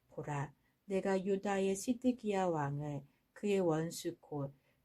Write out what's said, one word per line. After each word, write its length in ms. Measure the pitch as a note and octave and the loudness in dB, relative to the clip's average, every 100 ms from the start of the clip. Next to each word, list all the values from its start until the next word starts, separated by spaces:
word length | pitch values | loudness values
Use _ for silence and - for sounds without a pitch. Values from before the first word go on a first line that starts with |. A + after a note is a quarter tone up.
| _ | _
보라, 440 | - D3+ C#3+ C#3+ - _ _ | -10 -6 -4 -6 -10 _ _
내가 400 | - F#3+ G3 F#3+ | -4 0 2 0
유다의 500 | F#3 G3 G3+ G3 F#3+ | 2 -2 0 0 0
시드기야 720 | G3 - B3 B3+ A#3+ G#3+ G3 F#3 | 0 -2 0 2 0 0 2 2
왕을 560 | D#3+ C#3 C#3+ D3+ C#3+ - _ _ | 2 0 -2 -4 -6 -8 _ _
그의 260 | - G#3 G3 | -6 0 4
원수 580 | F3 D#3 E3 - E3+ E3 | 4 2 0 -4 -6 -8
곧 340 | - D3 C#3 - _ _ | -8 -6 -6 -8 _ _